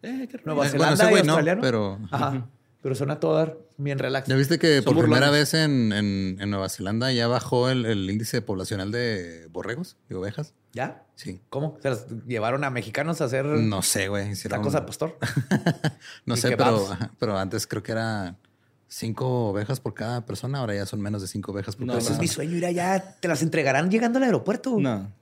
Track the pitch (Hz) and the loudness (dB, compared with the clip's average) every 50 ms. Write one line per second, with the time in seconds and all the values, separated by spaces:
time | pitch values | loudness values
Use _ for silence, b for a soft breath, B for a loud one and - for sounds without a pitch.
0 | - 220 254 262 262 226 - 240 - 156 156 147 143 139 135 139 - - 151 190 | -10 -8 -8 -8 -8 -8 -12 -10 -6 -2 0 2 2 2 2 4 4 4 6 6
1 | 214 220 214 190 180 147 156 160 151 160 180 202 240 131 120 110 107 98 98 101 | 6 8 8 8 6 6 6 4 4 4 2 2 2 2 2 2 0 -2 -4 -6
2 | 110 92 - 135 139 143 135 131 120 120 _ _ _ _ _ _ _ 139 131 113 | -10 -6 -2 -2 -2 0 -2 -4 -6 -8 _ _ _ _ _ _ _ -6 -4 -2
3 | 143 135 151 151 - 160 156 156 160 160 160 - - _ _ - 143 143 143 139 | -2 -4 -2 -2 0 2 2 2 2 0 -2 -12 -18 _ _ -8 -6 -4 -2 -2
4 | 135 131 131 135 131 - 131 135 139 135 170 131 143 165 151 139 - 147 147 160 | -2 -2 -2 -2 0 2 2 2 4 2 2 4 6 6 6 6 6 4 4 6
5 | 170 - 117 120 135 143 143 147 151 - - 160 156 151 143 131 117 110 101 104 | 6 6 6 6 6 6 6 6 4 4 4 2 4 4 4 4 4 2 2 2
6 | 104 101 98 98 95 95 92 95 98 104 104 98 95 95 - - 101 95 104 113 | 0 0 0 0 -2 -4 -4 -4 -4 -2 -2 -2 -2 -4 -6 -6 -4 -4 -2 0
7 | 123 131 131 120 117 120 123 120 - - 127 123 123 127 131 127 117 110 113 101 | 0 0 0 2 2 2 0 0 0 0 0 2 2 2 2 0 0 0 0 0
8 | 95 92 101 107 113 110 - 123 110 - 104 92 92 - 107 98 92 101 107 120 | 0 -2 -2 -2 -2 -2 -4 -4 -2 -2 -6 -4 -4 -4 -4 -4 -4 -4 -4 -2
9 | 123 117 110 95 90 85 82 82 82 82 82 87 90 95 117 143 180 - - _ | -2 -2 -2 -4 -6 -10 -12 -16 -18 -12 -10 -10 -8 -6 -6 -8 -8 -12 -12 _
10 | _ _ - 92 90 101 104 - 151 - _ _ _ _ _ 120 127 - - - | _ _ -8 -6 -6 -6 -6 -8 -10 -12 _ _ _ _ _ -8 -8 -8 -8 -14
11 | _ _ _ - - - 92 92 _ _ - 135 147 156 151 - - 139 127 107 | _ _ _ -18 -14 -14 -14 -14 _ _ -6 -4 -4 -4 -6 -4 -4 -2 -2 -2
12 | 110 - 117 113 113 120 123 113 104 113 123 139 147 135 127 123 107 - 110 135 | -6 -10 -12 -12 -8 -6 -4 -2 0 0 0 0 -2 -2 -2 -4 -6 -4 -4 -4
13 | 147 160 170 156 160 120 120 131 135 143 151 117 113 110 101 95 92 - - 107 | -2 -2 -2 -2 -2 -2 0 0 0 0 2 2 2 2 2 0 0 0 0 0
14 | 95 95 101 101 98 104 101 98 - - - - 107 143 139 151 147 - - - | 0 0 -2 -2 -4 -4 -6 -8 -6 -4 -4 -2 0 0 0 0 -2 -4 -6 -6
15 | 151 165 - - - 120 - - - - 185 - - 170 - - - 156 - - | -6 -6 -6 -6 -6 -2 -2 -2 0 0 0 2 2 2 0 2 -2 -4 -4 -4
16 | - - - - _ - 120 113 - 127 123 110 131 131 117 107 98 98 101 87 | -20 -20 -20 -14 _ -4 -2 0 2 2 2 4 4 4 4 4 2 0 -2 -6
17 | 117 107 - _ - 110 101 95 95 92 92 110 - - - 110 98 - 113 113 | -6 -8 -6 _ -2 -2 0 0 -2 -2 -4 -6 -6 -4 -6 -8 -6 -4 -4 -2
18 | 113 113 110 104 95 87 90 - _ _ _ _ _ _ _ _ _ _ - - | -2 -2 -2 -4 -4 -6 -10 -14 _ _ _ _ _ _ _ _ _ _ -12 -8
19 | - 113 107 - 131 127 127 123 117 107 98 101 107 107 131 131 - - 101 - | -6 -6 -4 -2 -2 0 0 0 0 0 0 -2 -2 -2 -4 -4 -4 -8 -6 -6
20 | 107 113 123 123 113 - 101 98 - 123 139 139 131 110 101 101 101 101 - 113 | -6 -4 -4 -4 -6 -6 -10 -8 -6 -6 -4 -4 -4 -2 -2 -4 -4 -4 -6 -6
21 | 101 101 107 104 95 92 - 104 95 - 95 101 113 - 98 - 120 123 123 120 | -4 -4 -4 -4 -6 -6 -6 -8 -6 -6 -6 -6 -6 -6 -8 -6 -4 -2 -2 -2
22 | 117 120 147 147 165 170 - - 143 156 175 175 170 175 175 175 175 180 190 190 | 0 0 0 0 0 -2 -2 -2 -4 -4 -2 -2 -2 -2 -2 0 0 2 0 0
23 | 190 - - _ - 175 165 143 160 165 156 156 147 135 131 135 160 185 185 226 | -2 -4 -16 _ -2 -2 0 2 0 0 0 2 2 4 4 4 4 4 2 2
24 | 240 233 233 262 269 254 202 127 - - 208 247 - 262 247 208 143 131 113 101 | 2 2 2 2 4 4 2 2 2 0 -4 -2 -2 -2 0 2 2 2 0 -2
25 | 95 104 101 _ | -4 -8 -14 _